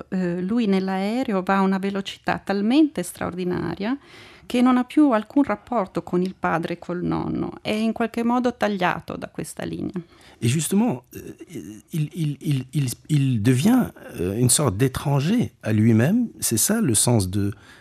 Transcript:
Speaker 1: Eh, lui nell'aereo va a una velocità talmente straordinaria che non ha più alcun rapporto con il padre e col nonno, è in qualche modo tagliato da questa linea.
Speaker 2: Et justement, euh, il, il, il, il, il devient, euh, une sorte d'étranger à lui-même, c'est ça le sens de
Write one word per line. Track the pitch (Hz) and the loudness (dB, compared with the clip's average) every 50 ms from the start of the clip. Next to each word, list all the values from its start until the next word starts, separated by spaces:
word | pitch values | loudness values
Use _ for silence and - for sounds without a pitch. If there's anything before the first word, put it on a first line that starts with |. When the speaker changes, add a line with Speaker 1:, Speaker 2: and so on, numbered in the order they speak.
| - - | -12 -6
Speaker 1:
Eh, | - 185 185 175 175 180 | -4 -2 -2 -2 -2 -2
lui | 180 185 226 247 233 | -2 -2 0 0 2
nell'aereo | 202 196 190 190 190 190 190 196 202 220 247 262 247 208 185 180 | 2 2 2 0 0 -2 -2 -2 -2 -2 -2 -2 -2 -2 -2 0
va | 185 196 196 | 0 2 2
a | |
una | 196 190 196 190 | 2 2 2 0
velocità | 190 196 202 196 196 - - - _ - - 175 | -2 -2 -4 -4 -6 -8 -12 -8 _ -2 -2 -2
talmente | - - 196 202 202 220 247 302 320 285 - - 175 | -2 -4 -2 0 0 2 4 4 4 4 2 -2 -8
straordinaria | - - - 180 180 175 180 185 180 175 - 170 - 175 - 190 214 269 277 - - - - - - - - - - | -8 -8 -6 -6 -6 -6 -4 -4 -4 -2 -2 -4 -4 -6 -4 -4 -4 -4 -6 -8 -14 -20 -20 -20 -20 -20 -20 -10 -4
che | - 247 247 | 0 2 4
non | 254 254 247 | 4 4 4
ha | 247 | 2
più | - - 302 302 285 | 2 2 4 4 6
alcun | 233 214 214 - - 285 277 | 4 2 0 0 2 2 2
rapporto | - 208 - - - 247 233 190 190 - 175 165 | 2 0 -4 -6 -4 -2 -2 -2 -2 -4 -6 -4
con | - - 180 180 | -2 0 0 0
il | 190 185 | 0 -2
padre | - - 180 180 160 170 - 170 | -4 -2 -2 0 0 -2 -4 -6
e | 170 | -8
col | - - 175 180 175 | -8 -8 -6 -4 -2
nonno, | 165 165 160 - - 156 - 180 - - - | -2 -2 -2 -2 -4 -4 -4 -4 -6 -8 -8
è | - 220 | -6 -4
in | 214 214 220 226 214 | -2 -2 -2 -2 -2
qualche | - 233 226 - 233 233 | -2 -4 -4 -4 -4 -2
modo | 233 240 254 247 247 240 | 0 0 0 0 -2 -2
tagliato | - - 208 208 190 185 175 - - - - - | -2 -2 -2 -2 0 0 -2 -2 -4 -6 -10 -10
da | - - - | -10 -10 -12
questa | - - - - - - - | -10 -10 -12 -10 -10 -10 -10
linea. | - 165 165 - - - 185 165 - _ - - - - _ | -8 -8 -8 -8 -8 -8 -8 -10 -12 _ -20 -20 -20 -12 _
Speaker 2:
Et | - 117 | -2 0
justement, | 123 170 151 - 190 196 226 247 147 127 - _ - | 0 0 0 0 2 2 2 2 0 -4 -8 _ -18
euh, | - - - - - - - 170 120 78 87 107 104 - _ | -16 -16 -16 -16 -18 -20 -16 -14 -14 -12 -14 -16 -18 -14 _
il, | - 165 151 147 - | -4 -4 -4 -4 -4
il, | 180 156 147 143 - | -4 -4 -4 -4 -4
il, | - 160 143 131 123 - - | -4 -2 -2 -2 -4 -4 -2
il, | 160 139 123 - - _ - | -2 -2 -2 -4 -8 _ 0
il | 156 147 139 135 127 110 101 | 0 2 2 2 2 2 2
devient, | 123 131 123 147 208 247 254 196 - - - - - - 82 | 2 2 4 4 4 4 4 2 0 -4 -10 -18 -14 -8 -6
euh, | 87 92 98 113 | -4 -4 0 2
une | 123 120 | 2 2
sorte | - - 156 131 92 101 | 2 2 2 2 2 2
d'étranger | 131 131 127 - - 147 143 143 135 160 220 247 160 104 - _ - | 0 0 0 -2 -2 0 0 0 2 2 0 0 0 -2 -4 _ -4
à | 110 110 | 0 2
lui-même, | 107 107 113 113 110 117 151 202 247 240 - - - | 4 6 6 6 6 4 4 2 2 0 -2 -4 -6
c'est | - - 117 | -4 -2 0
ça | 110 - - 202 233 | 0 0 0 0 0
le | 220 147 110 | 0 2 2
sens | - - 131 123 113 95 90 | 2 4 4 4 2 2 0
de | 92 101 98 101 98 - - - - - | -2 -2 -2 -2 -4 -8 -14 -20 -20 -20